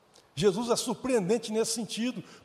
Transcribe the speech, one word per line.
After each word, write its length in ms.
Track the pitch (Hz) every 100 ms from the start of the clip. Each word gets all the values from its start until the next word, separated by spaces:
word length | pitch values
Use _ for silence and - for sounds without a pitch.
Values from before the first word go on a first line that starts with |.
| _ - _
Jesus 340 | - 202 185 240
é 80 | 220
surpreendente 760 | - 214 254 247 175 226 226
nesse 200 | 214 220
sentido, 500 | - 214 - 240 196 - -